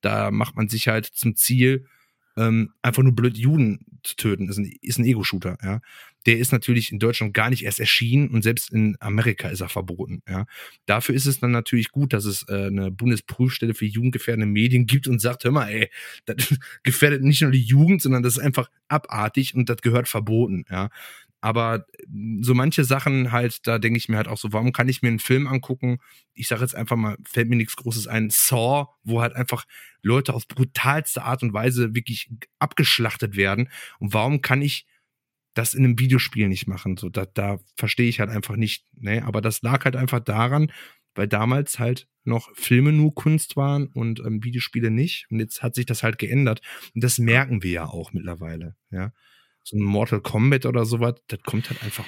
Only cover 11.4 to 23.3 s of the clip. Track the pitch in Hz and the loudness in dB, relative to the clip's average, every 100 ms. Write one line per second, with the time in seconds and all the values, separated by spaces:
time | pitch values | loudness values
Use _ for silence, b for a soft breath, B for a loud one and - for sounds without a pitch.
11.4 | 123 120 113 120 110 - 139 107 104 95 | 0 0 2 0 0 -2 0 0 -2 -6
12.4 | - 98 98 98 95 95 120 117 - - | -6 -4 -2 -2 -2 -2 0 0 -4 0
13.4 | 127 - 117 110 110 104 123 127 - 117 | 0 0 -4 -2 -2 0 -2 -2 -4 0
14.4 | 107 104 117 127 120 135 131 120 120 123 | 0 2 4 4 4 2 2 0 0 0
15.4 | 123 147 107 107 107 B B B - 113 | 0 2 0 -2 -4 B B B -10 -4
16.4 | 123 135 B B - 127 147 143 135 139 | 0 0 B B -2 4 4 4 4 4
17.4 | 151 131 110 135 160 190 135 127 123 117 | 4 4 6 6 8 6 4 2 2 0
18.4 | 139 131 120 _ _ 151 - 95 107 - | 0 0 -4 _ _ -4 -4 -4 -2 0
19.4 | 131 127 123 120 120 120 120 113 107 113 | 0 0 0 0 2 2 0 -4 0 0
20.4 | 120 127 - 92 101 B B B B _ | 2 -2 -6 -6 -6 B B B B _
21.4 | 107 113 117 113 - - - 104 110 107 | -4 -2 0 -4 -8 -20 -16 -10 -6 -4
22.4 | 120 127 135 - 131 135 147 135 127 | 2 4 4 2 2 2 0 0 0